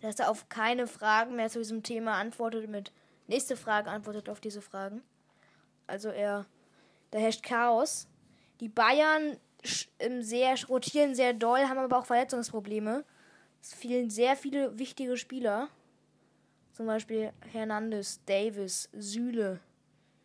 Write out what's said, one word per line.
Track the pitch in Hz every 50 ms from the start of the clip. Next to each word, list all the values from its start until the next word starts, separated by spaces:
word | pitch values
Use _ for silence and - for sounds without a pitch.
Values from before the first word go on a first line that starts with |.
| -
dass | 220 208 -
er | - 196
auf | 220 214 - -
keine | - 226 220 233 247 247 247 233
Fragen | - - 208 214 214 226 233 254 247
mehr | 240 226 226
zu | - 233
diesem | 226 214 226 220 214
Thema | - 233 226 226 226 208 190
antwortet, | 208 233 233 - 233 226 226 226 214 214
mit | 208 202 196 - - _ _ _ _ _ _ -
nächste | 214 269 - - 254
Frage | - - 226 214 208 208 160
antwortet | 196 214 208 214 208 208 202 208
auf | 208 -
diese | - 214 202 208
Fragen. | 196 - - 196 196 196 208 240 - _ _ _ _ _ _ _ _ _ _ _ _ _ _ _ _
Also | - 190 202 214 220
er, | - - 208 202 202 202 196 - _ _ _ _ _ _ _ _ _ _ _ _ -
da | 214
herrscht | 220 220 220 - -
Chaos. | - 247 233 240 240 233 226 294 311 - - - - _ _ _ _ _ _ _ _ _ _
Die | 233 214
Bayern | 214 240 226 233 269 294 302 311 311 311 311 294 - - _ _ _ _ -
sch-, | - - - - - _ -
ähm, | - 240 254 247
sehr, | 233 214 233 240 254 262 262 247 -
rotieren | - 254 254 - - - 294 294 277 254
sehr | 240 254 247 240
doll, | 214 233 233 247 262
haben | 277 262 262 262
aber | 262 247 254
auch | 247 247
Verletzungsprobleme. | - 240 240 262 247 262 240 226 - - 220 196 202 214 214 214 214 233 285 302 - _ _ _ _ _ _ _ _ _ _ -
Es | - -
fehlen | - - 240 247 247 247 220
sehr | 208 214 240 262 277
viele | 269 - 277 269 285 269 233 214 220
wichtige | 262 - - - 262 247 247
Spieler. | 233 - - 254 262 240 214 202 220 277 294 - _ _ _ _ _ _ _ _ _ _ _ _ _ _ _ _ _ _ _ _
Zum | - 226
Beispiel | 220 220 220 214 - 226 220 220 - - - - - -
Hernandez, | 220 220 220 214 214 220 226 214 202 202 - - - _
Davis, | - 196 196 214 226 208 202 196 185 - - - - -
Süle, | 208 208 202 208 233 240 247 233 226 208 190 185 180 - _ _ _ _ _ _ _ _ _ _ _